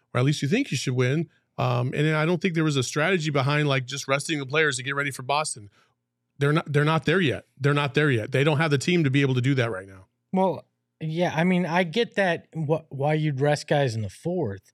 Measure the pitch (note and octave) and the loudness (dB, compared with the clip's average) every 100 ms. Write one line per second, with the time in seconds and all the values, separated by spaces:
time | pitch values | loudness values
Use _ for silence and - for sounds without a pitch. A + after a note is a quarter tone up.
0 | _ B2 C3+ C#3 C#3 A3+ C#4 C#3+ C3+ B2+ | _ 0 0 0 0 0 0 -4 -2 0
1 | B2+ D3+ D#3+ _ _ - B2 B2 B2+ - | 0 0 -4 _ _ -4 -2 0 -2 0
2 | D#3 D#3 D#3 E3+ G3 E3 D#3 C#3 B2+ D3 | 0 2 0 0 0 0 0 0 0 0
3 | E3+ F#3 D#3 C#3 C3 D3 D3 C3+ B2 C#3 | 0 0 0 0 2 2 2 0 -2 -8
4 | - C#3 - D3+ C3 D3+ D3+ B2+ C3 C#3+ | -2 -2 -2 -6 -2 0 0 -2 -4 -4
5 | C#3+ C3 B2+ C#3+ D3+ A#2 G2+ _ _ _ | -4 -4 -2 -2 -2 -8 -16 _ _ _
6 | _ _ _ - C#3+ D#3 - C#3+ D3 D#3+ | _ _ _ -2 0 2 0 0 2 2
7 | - F#3 D3 F#2+ - - C#3 D3 C#3+ D3 | 2 2 2 -2 -8 -2 0 2 2 2
8 | D3+ A2+ G#2 C3+ D3 D3 E3 C#3 - F3 | 2 2 0 0 2 2 2 0 2 2
9 | C#3 C#3 C3+ B2+ C3 C3 A#2 F#2+ G2 F#2+ | 2 2 2 2 0 0 0 -4 -12 -18
10 | - _ _ F#3 F#3+ C3+ - _ _ - | -20 _ _ 0 0 -2 -10 _ _ -10
11 | D#3 D#3+ E3+ D3 F3+ F3+ F3 F3 F3 A3+ | -6 -2 0 2 2 2 0 0 0 -2
12 | A#3 - F#3 E3 - D#3+ D3 D#3 - C3 | -2 0 0 -2 -6 -6 -2 -2 -4 -4
13 | D3 D#3 D3+ C3 D3 D3 - D3+ C3+ A2 | 0 0 0 0 2 2 0 0 0 -2
14 | G2+ - E3 F3+ A2+ F#2+ _ | -6 -8 -6 -4 -4 -6 _